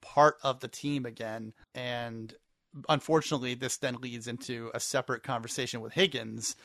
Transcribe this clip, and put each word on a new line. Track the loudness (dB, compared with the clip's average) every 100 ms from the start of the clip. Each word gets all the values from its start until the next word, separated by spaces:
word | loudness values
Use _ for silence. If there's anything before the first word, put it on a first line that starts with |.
part | 0 8 8 8
of | 0 0
the | -4
team | -6 -2 -2 -4
again. | -6 -6 -6 -10 -14 _ -8
And | -4 -4 -4 -8 -12 -14 _ _ _ -8 2
unfortunately, | 2 4 2 2 -2 -2
this | -4 -4 -2
then | -4 -4
leads | -8 -8 -8
into | -8 -6 -6 -6
a | -6
separate | -2 -2 0 -4
conversation | -2 -4 -4 -6 -4 -4
with | -4
Higgins, | 2 2 2 -6 -6 -6 -8